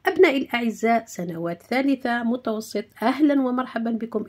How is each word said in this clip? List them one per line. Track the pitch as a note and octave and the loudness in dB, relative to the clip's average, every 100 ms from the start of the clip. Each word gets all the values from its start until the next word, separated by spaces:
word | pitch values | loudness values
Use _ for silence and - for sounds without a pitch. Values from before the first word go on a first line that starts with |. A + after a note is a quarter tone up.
| F#4+ | 0
أبنائي | F4 F4 C4+ | 4 4 4
الأعزاء، | - A#3+ A#3 F#3+ A3 A3+ A3+ | -2 -2 -2 0 2 0 -2
سنوات | - F3 E3 E3+ F3 | -10 -8 -6 -6 -6
ثالثة | - B3+ C#4 C4 A#3+ A#3+ | -4 0 0 0 -2 -2
متوسط، | A#3 B3 A#3 G#3+ - G#3 - - | -2 -2 -4 -6 -6 -6 -6 -2
أهلا | A3+ C4 D4+ C#4 | 0 4 4 4
ومرحبا | B3+ B3 B3 A#3 A3+ | 2 0 -2 -4 -4
بكم | A3+ A3+ G#3+ | -4 -4 -6